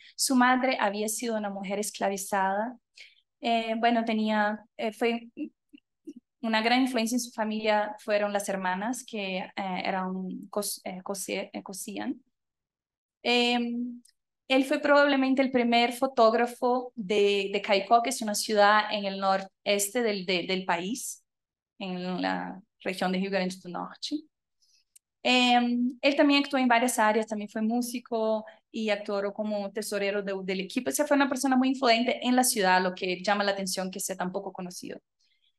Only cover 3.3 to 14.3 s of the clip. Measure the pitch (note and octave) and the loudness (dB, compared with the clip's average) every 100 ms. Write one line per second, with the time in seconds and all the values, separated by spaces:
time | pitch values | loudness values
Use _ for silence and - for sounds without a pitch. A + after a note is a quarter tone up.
3.3 | _ A#3+ A3+ A3+ A3+ A#3 A#3 A3+ A3 G#3+ | _ -2 0 0 0 2 2 0 0 0
4.3 | G#3+ G#3 G#3+ - - A3+ G#3+ A#3 A#3 A#3 | 2 0 -2 -12 -6 -6 -2 -2 -2 -8
5.3 | - D#4 _ _ - _ _ - - _ | -12 -12 _ _ -20 _ _ -20 -20 _
6.3 | _ A3+ A3 A3+ B3+ C4 B3+ A3+ B3 - | _ 0 2 4 4 2 0 0 -2 -4
7.3 | - G#3+ G#3+ G#3+ G#3 G#3+ - - G#3 G#3 | -4 -4 0 2 2 0 -6 -2 0 0
8.3 | G3+ G3+ F#3+ F#3 F#3 G#3+ B3 - A3 F#3+ | -2 -2 -4 -2 -2 -4 -6 -8 -8 -6
9.3 | F#3 - - G3 F#3 - F#3+ F#3 F#3 F#3 | -6 -6 -8 -6 -4 -4 -4 -4 -6 -8
10.3 | F#3 - G#3 G3+ - G#3 F#3 - G3 - | -10 -8 -6 -6 -8 -10 -10 -10 -10 -6
11.3 | G3 G#3 G3+ F#3+ F#3+ - G3 B3 B3 _ | -8 -8 -12 -12 -12 -10 -8 -8 -8 _
12.3 | _ _ _ _ _ _ _ _ _ A#3 | _ _ _ _ _ _ _ _ _ 0
13.3 | A#3+ A#3+ A#3+ A#3+ A#3+ B3 A#3+ _ _ _ | 2 2 0 -2 -4 -6 -10 _ _ _